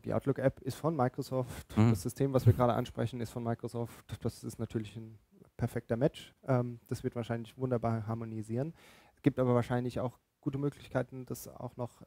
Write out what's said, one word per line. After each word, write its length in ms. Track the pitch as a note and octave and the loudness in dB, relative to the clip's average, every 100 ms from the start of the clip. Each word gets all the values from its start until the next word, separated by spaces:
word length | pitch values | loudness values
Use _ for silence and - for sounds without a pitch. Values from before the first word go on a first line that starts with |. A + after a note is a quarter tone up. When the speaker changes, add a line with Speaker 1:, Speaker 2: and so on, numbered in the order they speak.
Speaker 1:
Die 80 | A2+ | -2
Outlook-App 480 | A2 - C3 C3 - | -2 0 2 2 0
ist 140 | - | -8
von 200 | - D3+ D#3+ | -2 -2 2
Microsoft. 800 | B2+ - C3+ C3 B2 - - - | 0 0 -4 -4 -4 -8 -6 4
Speaker 2:
Mhm. 140 | A2+ | 6
Speaker 1:
Das 120 | A2 | 6
System, 300 | B2+ - C#3 | 0 0 2
was 120 | C3 | 6
wir 80 | A#2 | 6
gerade 220 | - B2 | 8 6
ansprechen, 460 | A#2 B2 - A#2+ B2 | 4 -2 -2 -4 -4
ist 100 | A2+ | -8
von 120 | B2 | -6
Microsoft. 800 | A#2 A#2 A#2+ A#2 A#2 - - - | -4 -4 -4 -6 -6 -8 -14 -6
Das 200 | A#2 - | -6 -6
ist 160 | A#2+ - | -12 -8
natürlich 380 | A2+ A#2 G#2+ A2 | -6 -4 -6 -12
ein 220 | A2 G#2+ _ _ - - | -16 -18 _ _ -20 -4
perfekter 400 | A#2+ A#2+ - A#2 | -4 -4 -4 0
Match. 380 | D3 - - _ | 0 -2 -20 _
Ähm, 360 | - B2+ B2 A#2+ - | 0 0 0 -6 -8
das 160 | B2 | -4
wird 100 | B2+ | -4
wahrscheinlich 420 | A#2+ A#2 A#2 A2+ - | -4 -4 -4 -6 -6
wunderbar 500 | B2+ A#2+ A#2 A2+ G#2+ | -2 0 0 -2 -2
harmonisieren. 680 | A2+ A2+ A2 G#2+ A#2 D3+ - - - - | -6 -6 -8 -4 -4 -4 -8 -20 -20 -20
Es 80 | _ | _
gibt 160 | C#3 C3 | 2 4
aber 160 | B2+ | 4
wahrscheinlich 460 | A#2+ A#2 B2 B2 A#2 | 4 4 -2 -2 -4
auch 180 | B2 - _ _ | -6 -6 _ _
gute 180 | - C3+ | -6 -2
Möglichkeiten, 680 | C#3+ - - C3 B2+ C3 B2 | -4 -4 -6 -4 -4 -8 -10
das 220 | - - | -10 -10
auch 280 | - B2 - | -10 -10 -8
noch 260 | A#2+ - | -10 -10